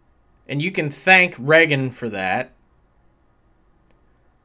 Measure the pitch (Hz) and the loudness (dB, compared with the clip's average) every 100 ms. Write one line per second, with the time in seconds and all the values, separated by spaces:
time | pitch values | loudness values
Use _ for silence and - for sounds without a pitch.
0 | _ _ _ _ - 139 165 185 151 143 | _ _ _ _ -10 -6 -4 -4 -6 -4
1 | - 185 180 - 131 156 165 143 131 120 | 2 4 4 -2 2 4 4 2 -4 -6
2 | 120 101 92 98 - _ _ _ _ _ | -8 -6 -4 -4 -6 _ _ _ _ _
3 | _ _ _ _ _ _ _ _ _ _ | _ _ _ _ _ _ _ _ _ _
4 | _ _ _ _ | _ _ _ _